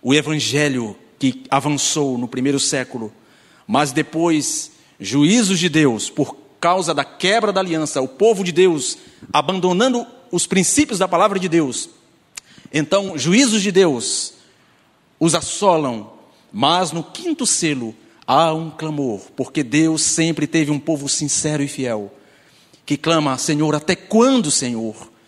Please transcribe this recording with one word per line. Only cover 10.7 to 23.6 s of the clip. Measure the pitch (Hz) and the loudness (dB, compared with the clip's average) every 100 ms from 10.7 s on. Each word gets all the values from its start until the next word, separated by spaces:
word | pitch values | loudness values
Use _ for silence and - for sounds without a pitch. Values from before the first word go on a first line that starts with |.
| - 302 190 | 2 0 0
da | 185 | 0
palavra | 175 - 196 | 2 2 2
de | 180 | 0
Deus. | 165 139 117 - - _ _ _ - - - - | 0 0 -4 -10 -16 _ _ _ -20 -20 -20 -6
Então, | 151 147 196 196 151 | -4 0 0 0 -4
juízos | 147 214 269 214 | 2 4 4 2
de | 196 | 2
Deus | 180 180 123 - - - - _ _ _ _ _ _ _ - | 4 4 2 -4 -6 -8 -14 _ _ _ _ _ _ _ -2
os | 165 | 0
assolam, | 165 - - 202 160 139 113 104 - _ _ _ | 0 -4 -2 2 2 0 -6 -10 -20 _ _ _
mas | 101 139 175 185 | -2 0 2 0
no | 165 | -4
quinto | - - 359 294 | -8 -8 -6 -4
selo | 247 - 165 135 113 - _ _ - | -2 -2 -2 -2 -6 -12 _ _ 0
há | 135 165 | 2 2
um | 160 160 | 0 -6
clamor, | - 160 147 131 104 - - | -8 -6 -4 -4 -4 -8 -10
porque | 127 - | -6 -4
Deus | 123 147 160 160 | -2 2 2 2
sempre | - - 165 151 147 | 0 0 0 0 -2
teve | 165 147 | 0 0
um | 147 | -2
povo | 160 151 143 | -2 -4 -4
sincero | - 147 - 151 151 | -4 -4 -4 -2 -2
e | 143 | -4
fiel, | - 127 107 98 - _ _ _ _ _ _ - | -4 -4 -4 -6 -14 _ _ _ _ _ _ -6
que | 147 | -4
clama: | 165 165 151 127 | 0 0 0 -2
"Senhor, | - 147 | -2 0